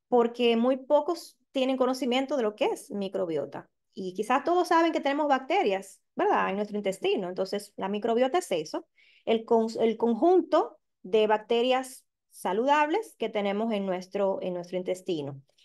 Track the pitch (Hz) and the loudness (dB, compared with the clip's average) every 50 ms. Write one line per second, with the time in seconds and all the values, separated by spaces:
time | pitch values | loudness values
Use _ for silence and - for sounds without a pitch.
0 | _ _ 247 240 233 233 233 240 240 233 233 226 233 254 269 262 262 - 294 285 | _ _ 2 2 2 2 0 0 2 2 4 4 2 2 0 0 0 2 2 4
1 | 294 349 339 330 - - - _ _ _ - 269 254 262 262 254 254 254 262 262 | 4 2 0 -2 -6 -12 -20 _ _ _ -4 -2 0 0 0 2 0 0 0 0
2 | 285 240 240 262 269 262 302 269 226 214 214 - - 453 415 - - - - 202 | -2 0 0 0 0 0 0 0 0 -2 0 0 0 -2 -2 -4 -8 -10 -8 -6
3 | 196 190 - 196 190 165 160 143 - - - 175 - _ _ _ _ _ _ - | -6 -4 -4 -4 -4 -2 -2 -4 -4 -6 -10 -14 -16 _ _ _ _ _ _ -10
4 | 190 185 180 190 214 - 254 277 269 320 349 359 349 349 349 330 339 330 320 311 | -10 -8 -6 -4 -2 0 0 0 2 2 2 2 2 4 4 4 4 2 2 0
5 | 320 277 277 294 311 285 269 262 262 - 330 403 349 214 190 190 190 - - - | 0 0 0 0 2 2 2 0 0 0 0 0 2 2 0 -2 -4 -10 -18 -20
6 | _ _ _ - 359 415 330 208 190 185 190 202 214 208 202 208 202 196 185 - | _ _ _ -2 0 2 2 2 0 0 -2 -2 -4 -4 -4 -4 -2 -4 -4 -2
7 | - 370 392 247 185 175 180 180 190 185 - 202 - - _ - 190 190 202 214 | -2 -2 0 0 -2 -4 -4 -4 -4 -4 -4 -6 -8 -10 _ -8 -6 -4 -4 -2
8 | 208 226 233 233 254 262 269 359 - - 196 160 180 - - 330 - _ _ _ | 0 0 2 2 2 2 2 0 -2 -2 -2 -4 -4 -4 -8 -10 -10 _ _ _
9 | _ _ _ _ _ - 233 220 226 - 226 226 226 226 226 - 226 233 220 220 | _ _ _ _ _ -2 0 0 2 2 2 2 2 0 0 0 0 0 2 2
10 | 226 233 233 226 269 339 381 359 - - 311 320 427 - - _ _ _ _ _ | 0 0 2 4 4 6 6 4 4 4 2 2 2 0 -6 _ _ _ _ _
11 | - 185 190 220 214 208 214 214 214 - 233 233 240 254 254 262 262 262 - - | -6 0 2 2 4 4 2 0 0 0 0 0 2 2 0 0 -2 -6 -12 -18
12 | _ _ _ _ _ _ - - - 196 185 214 247 277 285 302 302 302 330 440 | _ _ _ _ _ _ -18 -8 -6 -2 -2 0 2 2 2 2 2 2 0 -2
13 | 427 - - - 233 214 220 208 202 202 196 202 220 226 220 202 190 190 180 180 | -4 -6 -8 -6 -6 -4 -2 -2 -2 -2 -2 -2 -2 -2 -2 -2 -2 -2 -4 -4
14 | 180 - - 202 202 190 190 190 190 185 180 175 175 175 - 180 180 185 185 185 | -6 -6 -4 -2 0 0 0 -2 -4 -6 -6 -6 -8 -6 -6 -6 -4 -4 -4 -4
15 | - - 180 151 143 135 143 139 - _ _ _ | -4 -4 -4 -4 -4 -8 -10 -12 -16 _ _ _